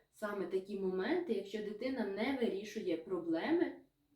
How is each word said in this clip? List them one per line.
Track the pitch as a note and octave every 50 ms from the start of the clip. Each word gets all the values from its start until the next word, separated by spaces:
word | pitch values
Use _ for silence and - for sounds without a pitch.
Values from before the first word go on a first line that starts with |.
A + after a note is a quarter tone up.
| _ _
саме | _ - A3 G#3 G#3 G3 F#3
такі | F3 G3 F#3+ F#3+ G#3+ G3+ F#3+
моменти, | F#3+ F#3 F#3 F#3 F#3+ B3+ E4+ F4+ - -
якщо | G#3+ G3 G3 - - G#3+
дитина | G3+ G3+ G#3+ - B3+ C4 C4 A#3+ G#3+
не | G3 G3 G#3 A3+ C4+ C4+ B3+
вирішує | A#3 G3 F3+ G3 G#3+ - - A3 F#3 F3+ D#3+
проблеми, | E3 - F#3+ F#3 E3+ D#3+ E3 D#3+ E3 G3 C4 E4 F4 E4 - - - - _ _ _ _ _ _